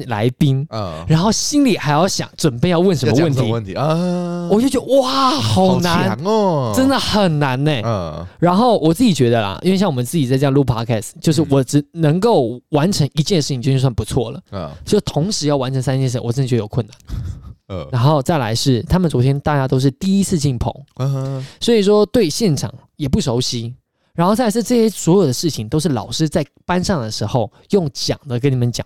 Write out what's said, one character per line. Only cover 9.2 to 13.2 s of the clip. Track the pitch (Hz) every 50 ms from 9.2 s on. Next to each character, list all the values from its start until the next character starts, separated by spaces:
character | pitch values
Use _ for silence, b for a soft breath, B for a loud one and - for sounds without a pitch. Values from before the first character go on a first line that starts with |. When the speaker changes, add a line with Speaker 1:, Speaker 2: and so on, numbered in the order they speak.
| 127 117
Speaker 1:
得 | 120 117
啦， | 104 98 95 - -
因 | 175
为 | 190
像 | 180 208 185
我 | 139
们 | 123 123
自 | - -
己 | 165 135
在 | 120 135
这 | 135 147
样 | 139 135
录 | 143 139
podcast， | 123 120 110 117 110 120 104 - - - -
就 | - 170 156
是 | - 151 147
我 | 139 135 127
只 | - - 147 143 _ -
能 | 170 160 147 151 185
够 | 190 240 220 160 127 113 123 123 - _
完 | 151 147 147 196
成 | 202 - 151 131 -
一 | 156